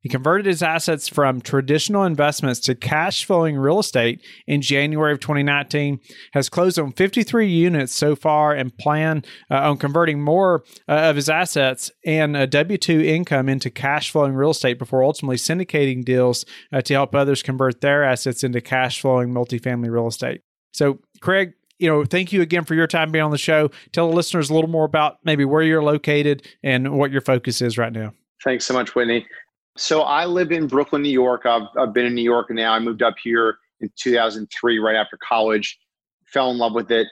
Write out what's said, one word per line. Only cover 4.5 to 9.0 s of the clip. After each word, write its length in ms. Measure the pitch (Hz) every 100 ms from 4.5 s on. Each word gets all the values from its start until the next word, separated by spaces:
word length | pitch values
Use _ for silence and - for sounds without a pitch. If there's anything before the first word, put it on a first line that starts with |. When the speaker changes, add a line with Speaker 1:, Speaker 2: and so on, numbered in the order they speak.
| 143
Speaker 1:
January 500 | 131 139 147 156 151
of 60 | 143
twenty 240 | - 147
nineteen, 560 | 143 143 143 147 143 139 _ - -
has 160 | 143 135
closed 300 | - 180 175
on 140 | 143
fifty-three 560 | - 190 240 214 233 214
units 440 | 170 175 165 127
so 220 | - 147
far 400 | 147 156 151 151
and 200 | 147 131 -
plan, 460 | 151 151